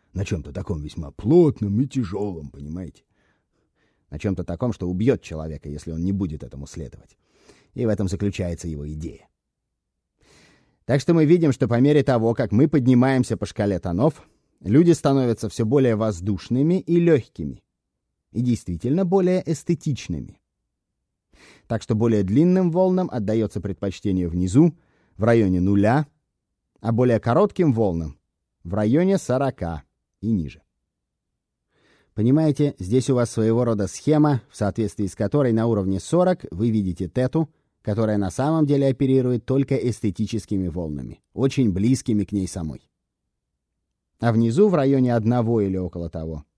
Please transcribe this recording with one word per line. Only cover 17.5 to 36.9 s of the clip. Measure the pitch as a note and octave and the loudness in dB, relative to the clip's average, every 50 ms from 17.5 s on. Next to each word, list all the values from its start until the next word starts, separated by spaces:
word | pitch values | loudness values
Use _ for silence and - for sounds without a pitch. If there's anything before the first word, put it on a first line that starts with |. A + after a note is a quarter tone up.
| B1 - _ _ _ _ _ _ _ _ _ _ _ _ _ _ - | -10 -12 _ _ _ _ _ _ _ _ _ _ _ _ _ _ -6
и | A2 | -4
действительно | B2 B2 A#2 A2 - - F2 E2 - A#2+ C#3+ F3+ F#3+ | -2 0 -2 -2 -4 -6 -8 -4 -2 -2 0 0 0
более | F3 F#3 G3 F#3 F3+ F#3 F#3 - | 0 0 2 2 2 0 0 -2
эстетичными. | - E3 - - - E3+ - - D#3+ C3 - - - F2 C#2+ A#1 - - _ _ _ _ _ _ _ _ _ _ _ _ _ _ _ _ _ _ _ _ _ - - - _ _ - | -4 -6 -4 -2 -2 -4 -2 -2 -4 -6 -4 -6 -8 -8 -8 -10 -12 -16 _ _ _ _ _ _ _ _ _ _ _ _ _ _ _ _ _ _ _ _ _ -20 -20 -20 _ _ -6
Так | A#2 A2 | -6 -6
что | - - A#2+ | -4 -2 -2
более | G#2+ A#2 A#2 A2+ G#2 G2+ | 0 2 2 2 2 2
длинным | F#2 G#2 C3+ E3 F3+ F3+ F#3 F#3 F3 D#3+ | 2 2 4 4 4 4 2 2 0 2
волнам | F3+ F#3+ F#3 F#3 F#3 F3+ - - | 2 2 2 2 0 -2 -2 -4
отдается | B2 G2+ G2 A2 A2+ A2 G2 - - | -4 -4 -2 -2 0 -2 -2 -4 -6
предпочтение | - G2 F#2 - - G2 - - - G#2+ F#2+ F#2 F2+ | -6 -6 -6 -6 -6 -6 -6 -4 -4 -2 -2 0 -2
внизу, | E2+ E2 F2+ F2+ F#2 F#2 C3+ E3 E3+ - - _ _ _ _ _ _ _ | -2 -2 -2 0 2 4 6 4 4 4 -2 _ _ _ _ _ _ _
в | - G#2+ | -2 2
районе | A2+ A#2 A#2 G#2+ F#2+ F#2 F2+ | 2 4 4 4 2 2 2
нуля, | F2+ G2 G2+ G2+ G2+ G#2+ B2 D3 D3 - _ _ _ _ _ _ _ _ _ _ _ _ _ _ | 2 2 2 4 4 4 2 2 0 -4 _ _ _ _ _ _ _ _ _ _ _ _ _ _
а | - A#2 | -6 -2
более | A#2 A2 B2+ B2+ A#2 G#2 | 0 2 2 2 2 2
коротким | - A#2 A#2+ D#3+ G#3 G3+ - - F3 D3+ A#2+ | 2 2 2 2 2 2 2 0 2 2 2
волнам — | A2+ A2+ G2 E2+ E2 E2 D2+ C#2+ - _ _ _ _ _ _ _ _ - | 2 0 0 0 -2 -6 -8 -10 -14 _ _ _ _ _ _ _ _ -12
в | F2 G2+ | -6 -4
районе | G#2 G#2+ A2 B2 D#3 F3+ F#3+ G3 F#3 | -2 0 2 2 2 2 2 0 0
сорока | - - B2 C3 C#3 C3+ A#2+ - F2+ E2+ E2 D2+ - _ _ _ _ _ _ _ | -2 -2 -2 -2 -2 -4 -4 -6 -8 -8 -8 -10 -12 _ _ _ _ _ _ _
и | - A2+ A2+ | -4 -2 -2
ниже. | F#2 D#2 C2 - - _ _ _ _ _ _ _ _ _ _ _ _ _ _ _ _ _ _ _ _ _ _ _ _ _ _ _ _ _ _ _ | -2 -2 -6 -10 -16 _ _ _ _ _ _ _ _ _ _ _ _ _ _ _ _ _ _ _ _ _ _ _ _ _ _ _ _ _ _ _
Понимаете, | G#2+ G#2+ A#2+ C3+ D#3 D#3 D#3 C#3+ - D3 C#3+ - - | -2 0 2 4 4 4 2 0 0 0 -2 -2 -4
здесь | F#2 F2+ A2+ C3 A#2+ - | -4 0 0 0 2 2
у | C3 | 2
вас | B2 A#2+ A2+ | 0 0 0
своего | - A#2 A2 A2+ A2+ A#2+ B2 | 0 0 0 2 2 2 2
рода | A#2 A2+ G#2 G2+ | 0 0 -2 -2
схема, | - - - - C#3+ D#3 D3+ D3+ D3 C#3+ A#2 - _ | -4 -6 -4 -2 2 4 4 4 4 2 0 -4 _
в | - | -8
соответствии | - G#2+ G2 - - A2 G2+ - - G#2 | -6 -4 -4 -2 -2 -4 -4 -4 -4 -6
с | F#2 - | -6 -4
которой | - G#2+ G2+ - D3 C#3+ B2 A2+ | -4 -4 -2 0 0 0 2 2
на | A2 A2+ | 0 0
уровне | A#2 A2+ G2+ F#2 F#2+ F#2+ F#2+ | 0 0 0 0 -2 -2 -4
сорок | - - - F3 F3+ F#3 F#3 F3+ - - | -4 -2 0 0 2 2 0 -2 -6 -10
вы | - F2 A2 A#2+ | -8 -4 -2 0
видите | A2 A2 G2 F#2 | 0 0 -2 -2